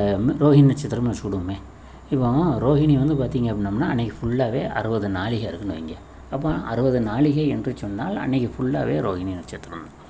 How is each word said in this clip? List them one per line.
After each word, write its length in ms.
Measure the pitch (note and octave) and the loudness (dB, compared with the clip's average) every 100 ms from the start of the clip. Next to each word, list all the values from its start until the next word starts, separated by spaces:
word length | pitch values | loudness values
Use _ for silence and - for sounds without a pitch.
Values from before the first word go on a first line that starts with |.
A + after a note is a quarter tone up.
| G2+ G2 | 2 2
மி-, 220 | A#2+ D#3 | 0 2
ரோஹிணி 340 | D3 C#3+ C#3 B2 | 6 8 8 6
நட்சத்திரம்னு 380 | - C3+ A#2+ | -2 -2 -2
வச்சுக்கிடுவோமே. 420 | G#2+ G#2+ G2 F2+ G2 - - - - - | -2 -4 -4 -4 -8 -12 -20 -20 -20 -4
இப்போ 200 | C#3 A#2+ C3+ F3 A2+ | 0 2 2 2 2
ரோஹிணி 480 | A#2 D3 D3+ C#3 C#3+ | 4 4 4 4 4
வந்து 80 | |
பார்த்தீங்க 280 | C#3+ A#2+ B2 | 0 0 0
அப்படின்னம்னா, 460 | A#2 G#2 G2+ G#2 E3+ | 0 0 -2 0 0
அன்னைக்கு 280 | B2 A2+ - | 0 -2 -4
ஃபுல்லாவே 460 | A#2 B2 A#2+ B2+ F3 | -2 0 0 0 -2
அறுபது 400 | - G#2+ A2+ G2+ | -4 -2 -2 -2
நாழிகை 400 | F#2 G#2 A2+ G#2 | -2 -2 -4 -4
இருக்குன்னு 260 | E2+ G2+ | -6 -6
வைங்க. 220 | D#2+ D#2+ D#2+ - - - | -8 -8 -12 -16 -20 -8
அப்போ 240 | C#3 D#3 | -4 -2
அறுபது 460 | E3 F3 A2+ C3 B2+ | -2 -4 0 2 2
நாழிகை 480 | A2 A2+ D3 C#3+ D3+ | 0 2 2 4 0
என்று 280 | A2 A2 B2 | 0 -4 -6
சொன்னால், 400 | G#2 G2+ C3+ G#3 | -6 -6 -6 -4
அன்னைக்கு 340 | C#3 C3 A#2 | -2 0 0
ஃபுல்லாவே 500 | - B2+ C#3+ B2 D3 | -2 -2 0 0 0
ரோஹிணி 340 | A#2 F2+ F#2+ | 0 -2 -4
நட்சத்திரம் 440 | F2+ D#2+ F#2 - E2+ | -6 -10 -14 -12 -14
தான். 240 | D2+ - - | -16 -18 -20